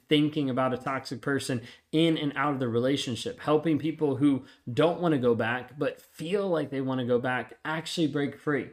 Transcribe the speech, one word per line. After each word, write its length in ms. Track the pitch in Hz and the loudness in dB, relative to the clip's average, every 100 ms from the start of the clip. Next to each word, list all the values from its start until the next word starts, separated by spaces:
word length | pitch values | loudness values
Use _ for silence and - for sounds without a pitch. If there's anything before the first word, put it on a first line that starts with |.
| - | 2
thinking 420 | 151 151 151 135 | 4 4 0 -2
about 240 | 127 131 | 0 0
a 40 | 123 | -2
toxic 420 | 135 131 - 120 | -4 -6 -6 -8
person 420 | 143 139 - 123 120 - _ | -2 -2 -2 -4 -6 -18 _
in 260 | 156 165 156 | 2 4 2
and 140 | 147 135 | -2 -2
out 160 | 143 | -2
of 80 | 131 | 0
the 80 | 123 | 0
relationship, 720 | 117 127 139 135 113 110 - | 0 2 0 -2 -6 -6 -6
helping 360 | - 151 170 147 | 0 2 2 0
people 380 | 160 156 147 127 | 0 -2 -2 2
who 300 | 147 131 - - - | 2 2 -2 -16 -6
don't 280 | 117 160 170 | 2 2 2
want 100 | 175 | 2
to 80 | 147 | 2
go 160 | 120 113 | 4 2
back 420 | 113 127 120 143 | 0 -4 -6 -4
but 240 | 135 - | -4 -4
feel 460 | - - 165 202 196 | -12 -12 -4 -2 0
like 220 | 160 139 | -2 -2
they 100 | 135 | -2
want 220 | 131 131 | -2 0
to 40 | 123 | 2
go 140 | 120 | 2
back 360 | 127 127 113 - 151 | 2 -2 -4 -10 -6
actually 420 | 160 156 - 151 | -6 -4 -2 0
break 320 | 143 143 - | 0 -2 -4
free, 300 | 156 135 92 | -2 -2 -4